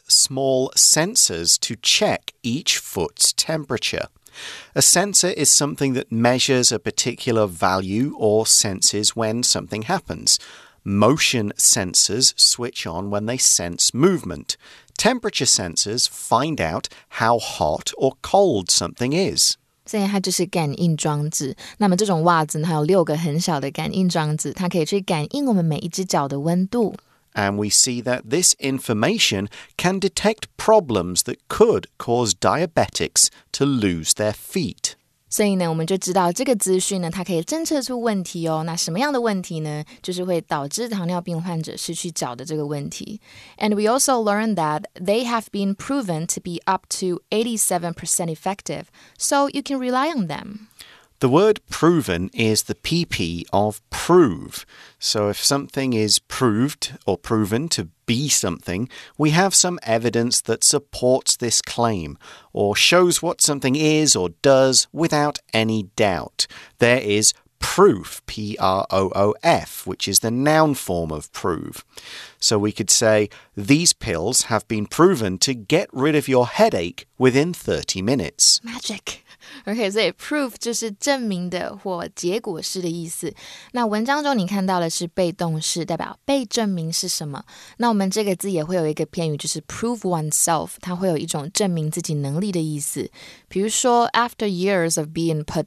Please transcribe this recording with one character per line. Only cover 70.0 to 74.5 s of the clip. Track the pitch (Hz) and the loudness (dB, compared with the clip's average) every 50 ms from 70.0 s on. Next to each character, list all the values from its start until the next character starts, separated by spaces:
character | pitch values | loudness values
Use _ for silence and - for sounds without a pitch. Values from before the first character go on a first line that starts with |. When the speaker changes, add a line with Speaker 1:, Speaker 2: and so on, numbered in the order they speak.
| - | -4
Speaker 1:
is | - 196 - | -2 -2 0
the | - 113 | 0 0
noun | 117 123 139 151 156 156 160 151 139 | -2 2 2 4 6 6 4 4 2
form | - - - 90 85 85 80 | -2 -2 -4 -4 -2 -2 -4
of | 78 76 - - - | -6 -8 -10 -12 -16
prove. | - - 98 82 - - 78 78 - - _ _ - - - - - - - - - | -6 -2 -2 -2 -2 -4 -10 -12 -14 -18 _ _ -20 -20 -18 -18 -18 -18 -20 -12 -2
So | - - 117 104 | 0 2 2 2
we | 101 107 104 | 2 0 -2
could | - 104 - | -2 0 0
say, | - - 120 110 107 107 107 101 - - - _ - | 2 4 4 4 4 4 4 2 -2 -14 -20 _ -12
"These | - 101 98 139 156 175 - - | -10 2 4 4 4 6 2 0
pills | _ - 113 87 80 82 110 131 - - | _ -2 -4 -4 -2 -2 -2 0 0 0
have | - | 0